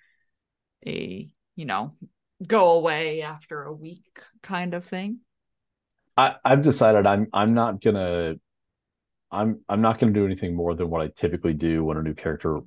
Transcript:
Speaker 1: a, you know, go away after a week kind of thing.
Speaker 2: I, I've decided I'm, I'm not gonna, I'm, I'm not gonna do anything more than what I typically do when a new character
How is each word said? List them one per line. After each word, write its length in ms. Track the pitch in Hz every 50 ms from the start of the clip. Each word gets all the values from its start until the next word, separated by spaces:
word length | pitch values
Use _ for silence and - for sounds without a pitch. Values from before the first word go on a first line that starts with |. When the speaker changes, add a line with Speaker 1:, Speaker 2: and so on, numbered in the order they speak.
| _ _ _ _ _ _ _ _ _ _ _ _ _ _ _ _ -
Speaker 1:
a, 460 | - - - - - 185 190 - 151 _ _ _ _ -
you 100 | - 160
know, 300 | 131 98 95 113 151 - - - - _ _ _ _ _ - 190
go 280 | 151 220 220 185 175 170
away 500 | 170 160 170 156 151 165 160 151 160 151
after 400 | 151 156 156 _ - 156 147 139
a 100 | 147 156
week 480 | 151 156 165 175 - _ _ _ - - _ _ _ -
kind 320 | - 196 175 180 180 175
of 100 | 175 175
thing. 360 | - - 185 190 208 226 247 _ _ _ _ _ _ _ _ _ _ _ _ _ _ _ _ _ _ -
Speaker 2:
I, 200 | - 135 135 - - -
I've 160 | 123 135 143
decided 460 | 147 156 135 - 127 110 110 104 98
I'm, 200 | 101 101 101 107 - -
I'm 220 | 98 104 110 117
not 260 | 117 117 117 101 101
gonna, 540 | - 120 104 98 92 90 87 87 85 80 82 - _ _ _ _ _ _ _ _ _ _ _ _ _ _ _ _ _ -
I'm, 300 | 85 98 107 110 107 107 _
I'm 140 | - 101 104
not 180 | 113 113 110 -
gonna 140 | 131 113 104
do 120 | 104 101
anything 300 | 95 95 85 - 90 85
more 200 | 85 85 85 85
than 140 | 82 90 85
what 100 | 85 82
I 60 | 78
typically 480 | 76 - - - 85 85 85 - 85 80
do 280 | 73 80 82 82 80 80
when 140 | 78 78
a 60 | 78 80
new 100 | 78 76
character 460 | - - 82 78 73 - 82 78 76 73